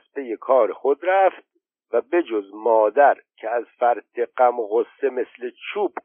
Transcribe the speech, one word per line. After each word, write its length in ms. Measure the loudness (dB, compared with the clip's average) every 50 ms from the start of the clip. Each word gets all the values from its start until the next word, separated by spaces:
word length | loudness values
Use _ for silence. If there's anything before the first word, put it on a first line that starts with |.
| _ _ -12
پی 220 | -10 -8 -8 -8
کار 360 | -6 -2 2 2 2 2 2 -2
خود 260 | -2 -2 -2 -2 -2 -2
رفت 380 | 0 2 2 2 2 0 -4 -14 _ _ _ _ _ _ _ _ _ -4
و 80 | -4
به 220 | -2 _ -2 -2 -2
جز 300 | -2 -4 -6 -6 -8 -10
مادر 640 | -4 0 2 2 4 2 2 4 4 4 4 4 0 _ _ _
که 120 | -12 -8 -6
از 160 | -6 -6 -6
فرط 540 | -8 _ -2 0 0 0 -2 -6 _ _ -8 -8 -4 _
غم 220 | 2 2 2 2 0
و 80 | -4
غصه 420 | -2 -2 -2 -2 -4 _ _ -6 -4
مثل 420 | -4 -4 -8 -8 -10 -12 -14 -14 -14 _ -16 -10 -6
چوب 200 | -4 -4 -4 -6 -8